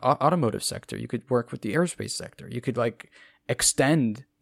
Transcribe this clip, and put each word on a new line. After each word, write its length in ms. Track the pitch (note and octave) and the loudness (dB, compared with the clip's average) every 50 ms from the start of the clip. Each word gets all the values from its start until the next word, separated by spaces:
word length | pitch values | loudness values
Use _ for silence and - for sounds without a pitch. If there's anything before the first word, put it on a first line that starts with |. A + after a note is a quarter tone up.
| - | 0
au-, 180 | B2+ C#3+ - C3+ | 2 2 2 2
automotive 400 | D3+ F3 F3 C#3+ A2 - - - | 2 2 2 2 0 0 -2 -4
sector. 320 | - - - - - - - | -6 -6 -8 -10 -10 -8 -8
You 100 | A#2 A#2+ | -6 -6
could 200 | - A#2 - - | -6 -6 -2 0
work 200 | B2+ B2 A#2 - | 0 0 0 -2
with 100 | - A#2+ | -8 -8
the 120 | - A2 G2 | -6 -2 0
aerospace 380 | D#3 F3+ F3 - - G#2+ A2 | 0 0 0 -2 -6 -8 -8
sector. 360 | - - - - - - - - | -8 -8 -10 -12 -14 -16 -14 -10
You 140 | A#2 A#2+ | -10 -6
could, 160 | - C3+ A#2 A#2+ | -4 -4 -2 0
like, 320 | A#2 A#2 A2 - - _ - - - - _ _ _ - | 0 -2 -2 -6 -12 _ -20 -20 -20 -20 _ _ _ -6
extend 800 | B2+ - - - - - C3+ C3+ D#3+ D#3+ B2+ A2+ G#2 - - _ _ _ | -2 0 0 2 2 4 4 4 6 4 4 2 0 -2 -8 _ _ _